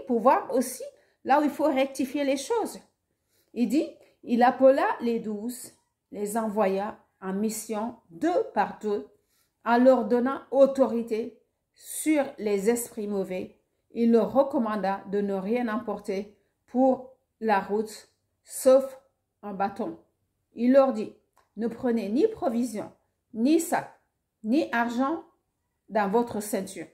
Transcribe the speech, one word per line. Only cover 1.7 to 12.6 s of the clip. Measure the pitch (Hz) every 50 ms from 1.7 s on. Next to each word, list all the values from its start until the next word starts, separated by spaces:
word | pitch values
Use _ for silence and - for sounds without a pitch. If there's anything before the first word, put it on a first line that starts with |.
| 269 262 269 269 - - 277 254 - 294 285
les | 269 277
choses. | 277 - - 466 453 370 - - 190 - _ _ _ _ _ _ _ _ _ _ _ _ _ -
Il | 226 240
dit, | 196 226 311 - - - _ _ _ _ _ -
il | - 240 226 240
appela | 262 254 254 262 262 277 294 349 427 - -
les | 240 233 233 226
douze, | - 220 214 208 214 240 247 - - - _ _ _ _ _ _ _ -
les | - 196 208 202 202
envoya | 226 220 220 196 220 208 190 190 190 202 214 - - _ _ _ -
en | 190 190 190
mission | 196 214 220 220 - - - 220 208 220 240 254 - _ _
deux | 165 165 - 330 370 480 453 - -
par | 214 190 180 - -
deux, | - 214 202 202 - - _ _ _ _ _ _ _ _ _ _ -
en | 220 233
leur | 240 247 262 254 240 220
donnant | 202 240 240 240 262 277 - - -
autorité | - 269 269 262 - 269 262 220 220 233 226 - 226 214 240 247 - _ _ _ _ _ _ _ _
sur | _ - - - - - 302 311 294 269 269 -
les | - 208 214 208 196